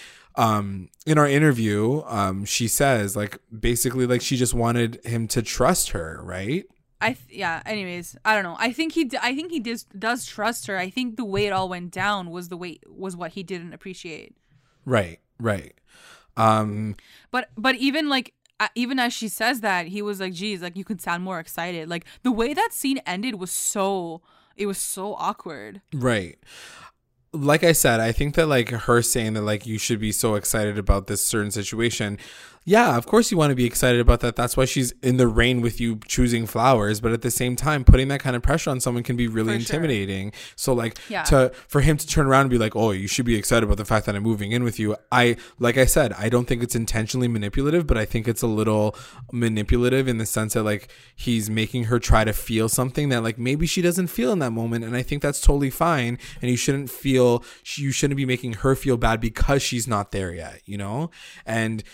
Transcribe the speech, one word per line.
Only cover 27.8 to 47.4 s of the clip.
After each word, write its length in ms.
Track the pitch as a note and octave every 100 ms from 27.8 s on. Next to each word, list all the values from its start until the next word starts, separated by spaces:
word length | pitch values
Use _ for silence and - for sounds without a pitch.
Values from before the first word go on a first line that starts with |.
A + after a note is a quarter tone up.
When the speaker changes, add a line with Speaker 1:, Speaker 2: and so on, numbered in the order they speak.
| C#3 A2+
Speaker 1:
I 100 | A2+
think 240 | A2+ D3 D#3+
that, 120 | D#3+
like, 220 | C3 A2
her 320 | A#2 A2 A#2+
saying 320 | A#2+ B2+ A2 G#2+
that, 80 |
like, 220 | G#2+ G#2+ A#2
you 120 | G#2+
should 220 | - A2+
be 120 | G#2+
so 240 | - A#2 G#2
excited 420 | - A2+ G#2 G#2
about 300 | G2 G2+ G2
this 180 | G2+ -
certain 260 | A2+ G#2
situation. 680 | G#2 G2 A2 A#2 - G#2 G2+ - - - - -
Yeah, 320 | G#3 A#3 A#2+
of 100 | -
course 240 | A3 A3+
you 60 | E3+
wanna 180 | D3 B2+
be 100 | A#2+
excited 340 | - B2+ A#2+
about 200 | A#2 A#2+
that. 160 | B2 A2+
That's 200 | A#2+ -
why 100 | C3
she's 260 | - B2 -
in 160 | B2+ B2+
the 100 | A#2+
rain 340 | A2 A#2+ B2
with 180 | A#2 -
you 180 | A#2 A2 -
choosing 380 | - B2 A#2 A2
flowers. 540 | A2+ B2 B2+ G#2 G#2+
But 140 | A2+
at 80 | A#2
the 80 | A#2+
same 240 | - B2 B2
time, 280 | D3+ D3
putting 260 | B2+ B2+ C3+
that 100 | C#3
kind 160 | C3+ B2
of 80 |
pressure 260 | - D#3+ -
on 100 | B2+
someone 220 | B2+ A#2+
can 140 | A2+ A#2+
be 120 | A#2+
really 300 | A2+ A2 A2+
Speaker 2:
For 80 | A#2
sure. 100 | D3
Speaker 1:
intimidating. 560 | E3 A2 G2 F#2+ G2+ - - -
So, 180 | -
like, 260 | A#2+ A#2 - -
Speaker 2:
Yeah. 160 | G3
Speaker 1:
to, 280 | D3+ C#3+ B2+ - -
for 140 | D3
him 160 | C#3 D3+
to 80 | -
turn 220 | - C3+
around 140 | C3+
and 80 | C3+
be 80 | A#2+
like, 160 | A2 A2
"Oh, 160 | A2
you 160 | F#2+ G2
should 180 | - A#2+
be 100 | A2+
excited 280 | - A#2
about 140 | G#2+ G#2
the 80 | G#2
fact 200 | G#2+ G#2+
that 100 | G2+
I'm 60 |
moving 300 | A2 G#2+ G2+
in 120 | A#2+
with 140 | A#2+ A2+
you." 160 | G#2+ G#2+ -
I, 260 | B2 A#2+ A#2 - -
like 200 | A#2+ B2
I 80 | B2
said, 280 | - B2+
I 160 | F#2+ G#2+
don't 180 | A#2+ B2
think 140 | B2
it's 140 | A#2+ A#2
intentionally 520 | A2 A2+ A2 B2+ B2
manipulative, 600 | A2+